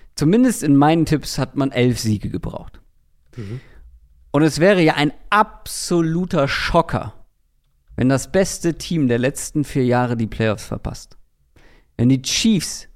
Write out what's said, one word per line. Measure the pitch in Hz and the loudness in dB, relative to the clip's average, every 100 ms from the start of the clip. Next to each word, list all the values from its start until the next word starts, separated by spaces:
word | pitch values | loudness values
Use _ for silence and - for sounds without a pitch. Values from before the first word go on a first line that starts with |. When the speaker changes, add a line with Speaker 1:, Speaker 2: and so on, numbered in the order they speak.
| - | -20
Speaker 1:
zumindest | - 147 220 254 - | -2 2 4 4 2
in | 151 139 | 2 4
meinen | 147 165 | 6 4
Tipps, | 151 151 - - | 2 0 -2 -6
hat | 131 139 | -6 -4
man | 135 | -2
elf | 123 123 113 | 2 0 0
Siege | 110 104 - | -2 -2 -4
gebraucht. | - - - - - _ _ _ _ _ - | -8 -8 -12 -14 -20 _ _ _ _ _ -16
Speaker 2:
Mhm. | 98 127 - - - - _ _ _ | -12 -14 -16 -20 -20 -20 _ _ _
Speaker 1:
Und | 139 | 2
es | 156 135 | 2 4
wäre | 185 185 | 4 4
ja | 156 | 2
ein | 143 147 - - | 2 -2 -4 -2
absoluter | 208 220 - - - - 175 165 165 180 165 139 | 0 0 -4 -12 -10 -2 0 0 -2 -2 -2 0
Schocker, | - - 170 - 113 107 - - _ _ _ _ _ _ - | -2 0 0 0 -4 -6 -14 -20 _ _ _ _ _ _ -2
wenn | 127 | 0
das | 135 - | 0 0
beste | 190 180 - 170 | 0 0 -2 -4
Team | 156 - 165 131 | -4 -4 0 2
der | 120 | 2
letzten | 127 - - 156 | 0 -4 -6 -4
vier | 135 143 | -2 0
Jahre | 123 120 123 117 | 2 2 0 -2
die | 110 | -4
Playoffs | - 110 101 - | -2 -2 -2 -6
verpasst. | 113 113 113 - - _ _ _ _ - _ _ - | -8 -8 -10 -16 -20 _ _ _ _ -20 _ _ 0
Wenn | 120 | 2
die | 131 | 2
Chiefs | - - 226 202 - - - | 0 0 2 2 -2 -10 -16